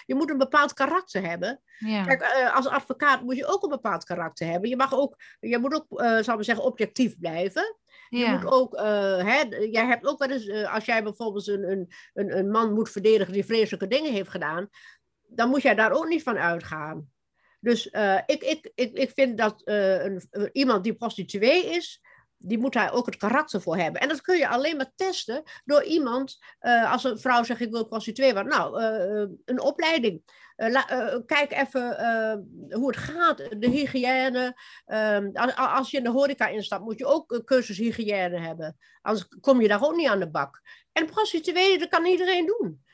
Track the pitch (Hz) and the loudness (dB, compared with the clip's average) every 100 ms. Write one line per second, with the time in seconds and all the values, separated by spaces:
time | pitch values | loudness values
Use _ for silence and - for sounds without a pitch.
0 | - 262 302 277 262 - 294 - 277 349 | -4 -2 0 0 2 4 2 0 0 -2
1 | 359 - 175 170 190 277 _ - 220 214 | -2 -6 -4 -4 -6 -8 _ -10 -4 -2
2 | 180 262 - 262 247 - 254 277 - 254 | 2 0 2 2 2 2 0 -2 -4 0
3 | 294 254 240 262 285 403 349 285 214 170 | 2 2 0 -4 -2 -2 -2 -4 -2 -4
4 | - 175 165 - 165 175 220 254 269 262 | -4 -6 -8 -6 -4 -2 -2 2 2 2
5 | 277 - - - 226 240 262 302 - - | 0 -4 -20 -12 -2 0 0 -2 -4 -2
6 | 240 226 220 226 214 233 254 240 202 - | 2 2 2 -2 -2 0 -2 -2 -2 0
7 | 240 - 165 160 185 302 427 427 _ - | 0 0 -6 -2 -2 -2 -4 -6 _ -20
8 | - 240 247 269 - 262 254 - 214 208 | -6 0 2 0 4 4 4 0 0 2
9 | 196 190 196 269 254 - 220 220 247 240 | 2 0 2 2 2 -2 -2 0 2 0
10 | 277 285 269 269 208 214 208 220 220 226 | 0 -2 -2 -2 -4 -4 -2 -4 0 0
11 | 208 190 226 202 196 202 185 196 175 - | -2 -6 -6 -6 -4 -4 -2 -4 -4 -12
12 | - - - 185 196 220 226 208 - 208 | -10 -6 -2 0 2 2 2 0 -2 0
13 | 208 220 180 196 - 226 208 190 190 262 | 4 4 4 -2 0 0 0 -2 -2 0
14 | 311 208 185 185 151 165 202 - - - | 0 -2 -4 -6 -4 -4 -8 -14 -20 -20
15 | _ _ _ - 240 277 262 214 220 247 | _ _ _ -2 2 4 4 4 4 2
16 | 330 330 - 175 170 170 - 156 151 160 | 0 -2 -2 0 0 -2 -6 -10 -8 -10
17 | 151 _ _ _ _ _ 226 233 - - | -14 _ _ _ _ _ 0 0 -2 0
18 | 202 190 - 311 - - - - 247 254 | 2 2 2 0 -2 -4 -6 -4 -4 0
19 | 262 - 262 220 214 208 - 208 190 185 | -2 2 2 2 0 -2 -2 0 2 2
20 | 185 185 - 202 202 269 262 208 208 220 | 0 -6 -8 -6 -4 0 2 2 0 -4
21 | 233 - 180 196 226 349 349 339 - - | -6 -8 -8 2 4 4 2 -4 -6 -14
22 | _ - _ _ - 220 262 233 190 247 | _ -20 _ _ -4 -2 0 0 0 0
23 | - - 202 262 302 196 175 180 165 131 | -4 -4 0 0 0 -4 -2 -2 -2 -2
24 | 269 302 - 359 262 240 294 311 269 - | -4 -2 0 2 2 0 0 -2 -6 -4
25 | 381 370 - 262 311 - - 294 - 320 | -4 -4 -6 -8 -10 -12 2 2 4 0
26 | 262 247 269 - - - 240 240 214 240 | 0 -2 -4 -10 -20 -6 2 4 4 0
27 | 262 226 254 240 233 233 233 226 220 226 | -2 -2 2 2 2 -2 -4 -4 -4 -6
28 | 220 226 269 196 233 277 147 - 226 220 | -8 2 2 2 0 0 0 -2 -2 0
29 | 185 214 208 170 - 254 269 294 320 330 | -2 -2 -4 -8 -4 0 0 0 0 2
30 | 233 165 - - - - 226 262 254 254 | 0 -2 -10 -20 -20 -6 0 2 2 -2
31 | 220 240 233 294 285 - 269 262 240 - | -2 -4 -2 0 0 -2 -2 -2 -4 -2
32 | 233 226 220 214 - 170 147 220 269 - | 0 0 -2 -4 -10 -18 -8 -2 -2 -2
33 | - 320 339 - 139 214 247 277 277 262 | -8 0 2 2 -6 -2 0 0 0 0
34 | 247 262 262 254 254 - - - - 220 | 2 2 2 0 -2 -6 -18 -20 -6 -2
35 | 214 208 202 - 254 254 262 262 262 285 | 2 0 0 -2 -2 0 0 0 0 -2
36 | 240 247 277 277 202 208 190 196 208 220 | 0 2 0 0 -2 -4 -6 -8 -8 -6
37 | - 311 - 233 226 262 226 190 233 226 | 0 0 0 -8 2 2 2 -4 -4 -2
38 | 208 202 180 175 165 165 156 - _ _ | -2 -2 -2 -4 -6 -8 -12 -14 _ _
39 | - 220 - - - 254 214 208 285 339 | -4 -4 -6 0 4 6 6 4 2 2
40 | 285 196 165 156 143 - - - _ 311 | 2 0 0 -4 -6 -10 -20 -20 _ -4
41 | 320 - 427 330 339 339 381 370 320 339 | -2 -2 -2 -2 -2 2 4 4 2 0
42 | 339 359 359 359 330 466 208 147 _ | 2 2 2 0 0 -2 -4 -8 _